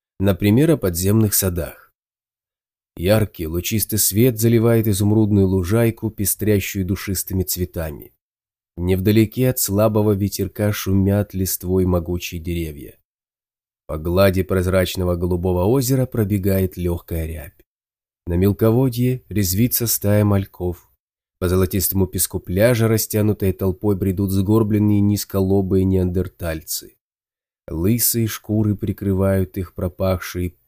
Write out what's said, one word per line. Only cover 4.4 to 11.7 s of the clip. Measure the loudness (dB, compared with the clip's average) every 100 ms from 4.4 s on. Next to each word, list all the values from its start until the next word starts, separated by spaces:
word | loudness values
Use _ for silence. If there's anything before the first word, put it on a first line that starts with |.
заливает | 2 4 4 2 2
изумрудную | 0 2 2 4 4 4
лужайку, | 2 0 0 0 -2 -8
пестрящую | -4 -4 -2 0 0 0 -4
душистыми | -4 -4 -4 -6 -4 -4
цветами. | -4 -4 -6 -6 -8 -10 -16 _ _ _ _ _ _ -6
Невдалеке | -2 0 2 4 2 2 -2
от | 0
слабого | -2 0 2 2 2
ветерка | 0 -2 -4 -6 -2 -2
шумят | -2 0 2 2 2 -2
листвой | -4 -4 -4 -2